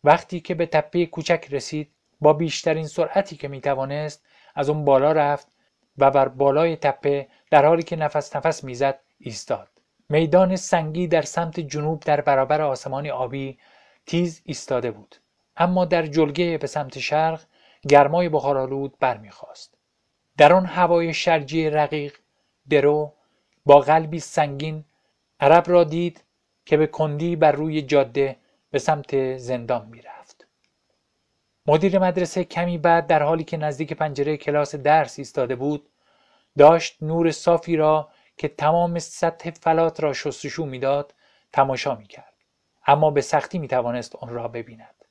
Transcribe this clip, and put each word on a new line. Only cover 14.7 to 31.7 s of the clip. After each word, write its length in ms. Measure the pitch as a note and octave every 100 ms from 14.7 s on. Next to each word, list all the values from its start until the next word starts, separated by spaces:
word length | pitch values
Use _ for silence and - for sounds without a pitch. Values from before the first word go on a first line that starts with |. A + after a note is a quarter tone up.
| B2+ A#2+
بود، 240 | G#2+ G#2 _ _ _ _ -
اما 280 | F3 F#3 F3+
در 200 | F3 D#3
جلگهٔ 520 | D3 D#3 C#3+ F3 D#3+
به 100 | C#3
سمت 320 | D3+ C#3 C3+
شرق 420 | B2 D3+ D#3+ D#3+ _ _ _ _ C#3+
گرمای 400 | C#3+ C#3 E3 F3
بخارآلود 680 | D3+ C3+ C#3 C3 C#3 C3+ _
برمیخاست. 800 | C3 A2+ G#2 - - - - _ _ _ _ _ _ -
در 160 | D3
آن 120 | F3+ F3+
هوای 480 | F3 F3 E3+ E3+
شرجی 560 | D#3 - D#3+ C#3 D#3+ D#3
رقیق، 480 | D3+ D3 D#3 C#3+ - _ _ _ _ _
درو 440 | D3 C#3 D3+ D3 _ _ _ _ _ -
با 140 | C#3+
قلبی 400 | C3+ D#3+ D#3 E3
سنگین 680 | - - D3 C#3 D#3 D#3 D3+ _ _ _ _ _
عرب 240 | C#3 E3 E3+
را 160 | F3
دید 400 | E3 D#3+ F3 - _ _ _ _ -
که 120 | D3+
به 100 | D3+
کندی 480 | - D#3 D3 E3+ E3+
بر 160 | D#3
روی 300 | C#3+ D#3 D#3
جاده 540 | C#3 C#3+ C3 B2+ C3+ B2+ _ _ _
به 80 | C#3
سمت 580 | - D3+ C#3 C#3 C3 C3
زندان 480 | B2 B2+ A#2 B2 A2
می‌رفت. 600 | A2+ - - - _ _ _ _ _ _ _ _ _ _ _ _ _
مدیر 320 | -